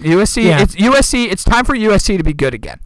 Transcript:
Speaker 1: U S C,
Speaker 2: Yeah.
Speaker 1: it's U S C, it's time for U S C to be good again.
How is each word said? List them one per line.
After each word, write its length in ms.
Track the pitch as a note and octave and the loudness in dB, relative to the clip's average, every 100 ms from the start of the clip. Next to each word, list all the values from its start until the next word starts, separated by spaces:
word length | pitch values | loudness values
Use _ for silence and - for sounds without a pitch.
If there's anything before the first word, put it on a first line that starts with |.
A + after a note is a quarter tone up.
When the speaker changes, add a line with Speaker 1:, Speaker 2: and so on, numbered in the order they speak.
Speaker 1:
U 200 | D3+ E3+ | 0 2
S 100 | A3 | 2
C, 160 | A#3+ G3 | 2 2
Speaker 2:
Yeah. 140 | D3+ | 2
Speaker 1:
it's 160 | F#3 F3 | 0 0
U 160 | A3 C#4 | 2 2
S 120 | A#3+ | 2
C, 160 | B3 A#3+ | -2 -4
it's 180 | F#3 | -4
time 220 | - A3 B3+ | 0 0 0
for 100 | C4 | 0
U 160 | G#3+ | 2
S 120 | G3 | 0
C 140 | - G3 | 0 -2
to 60 | |
be 100 | D#3+ | -2
good 200 | D3 C#3 | -2 -4
again. 260 | A#2+ - - | -4 -14 -16